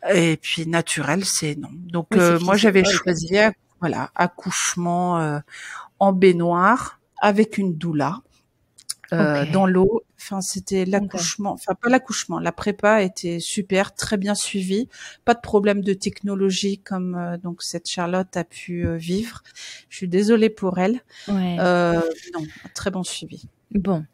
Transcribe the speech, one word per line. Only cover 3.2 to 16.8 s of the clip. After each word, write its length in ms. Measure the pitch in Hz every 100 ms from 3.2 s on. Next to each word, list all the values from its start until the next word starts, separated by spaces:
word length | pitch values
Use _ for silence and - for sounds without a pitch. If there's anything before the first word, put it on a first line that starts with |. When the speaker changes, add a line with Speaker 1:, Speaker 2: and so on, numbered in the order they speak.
| 165 196 220 - _ _
Speaker 1:
voilà, 300 | 170 120 139
accouchement, 1040 | - 175 - 190 - - - 175 175 180 170
euh, 220 | 156 147 - - - - - _
en 140 | 196
baignoire 880 | 190 185 175 170 175 190 254 - - _ -
avec 380 | 202 208 214 -
une 160 | 196 156
doula, 440 | 170 151 139 202 _ _ _ _ _ _ - - -
euh, 300 | 170 156 147
Speaker 2:
Ok. 60 | 147
Speaker 1:
dans 140 | 180 190
l'eau. 360 | 185 190 226 _ _
Enfin, 200 | - 196
c'était 420 | 185 196 - 190
Speaker 2:
Ok. 60 | 185
Speaker 1:
l'accouchement, 640 | 202 196 185 170 - 202
enfin, 220 | - - 190
pas 80 | 240
l'accouchement, 500 | 254 254 214 - 165
la 120 | 170
prépa 500 | - 208 196 208 220
était 360 | 185 - 175 170
super, 540 | 170 - 190 190 196
très 220 | - - 214
bien 180 | 196
suivie. 540 | 202 - 202 185 190 254 - - -
Pas 100 | -
de 60 | 233
problème 400 | - 214 202 202
de 120 | 196
technologie 840 | 196 202 - 202 196 196 185 202
comme, 360 | 196